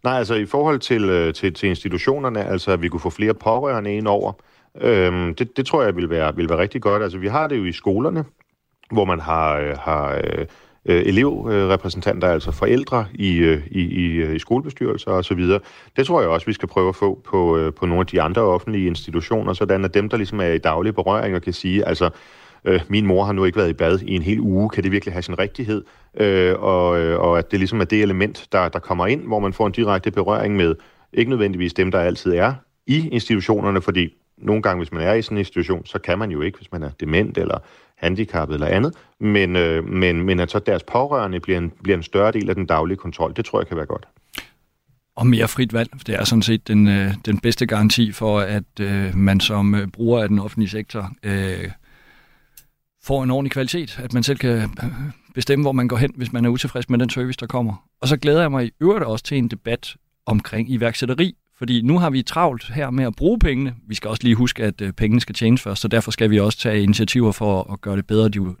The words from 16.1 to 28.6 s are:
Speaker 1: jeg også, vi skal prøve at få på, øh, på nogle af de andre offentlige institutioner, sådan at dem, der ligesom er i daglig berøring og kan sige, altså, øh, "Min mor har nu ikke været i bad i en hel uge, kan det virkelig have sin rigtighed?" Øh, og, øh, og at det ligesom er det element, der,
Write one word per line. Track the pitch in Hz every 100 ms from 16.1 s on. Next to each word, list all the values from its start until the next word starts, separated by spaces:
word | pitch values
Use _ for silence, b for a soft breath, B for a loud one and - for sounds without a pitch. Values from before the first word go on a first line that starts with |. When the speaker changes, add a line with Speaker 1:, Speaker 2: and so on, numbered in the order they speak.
| 170
Speaker 1:
jeg | 90
også, | 82 113
vi |
skal | 104 92
prøve | - 92
at | 92
få | 101 -
på, | - 98 85 82
øh, | 80
på | 76 90
nogle | 87
af | 90
de | 90
andre | 78 117
offentlige | 107 90 - 104 90
institutioner, | 85 - 82 - 110 101
sådan | 90 98 98
at | 92
dem, | 101 104
der | 113
ligesom | 98 104
er | 87
i | 80
daglig | 80 80 92
berøring | - 92 107 113 90
og |
kan | 90
sige, | 87 92 98
altså, | 104 82 82 B B B B B
øh, | - 92 78
"Min | 101 101
mor | 92
har | 101
nu | 98
ikke | 92 95
været | 87
i |
bad | 78 82 92
i | -
en | 92
hel | 85 107
uge, | 98 95 107
kan | 107
det | 95
virkelig | 98 98
have | 90
sin | 90 90
rigtighed?" | 101 - 110 107 - b b -
Øh, | 104 95 90 92
og, | 101 90 87 87
øh, | 82 85
og | 87 85
at | 82
det | 98
ligesom | 92 113
er |
det | 90 107
element, | 104 92 101 - -
der, | 95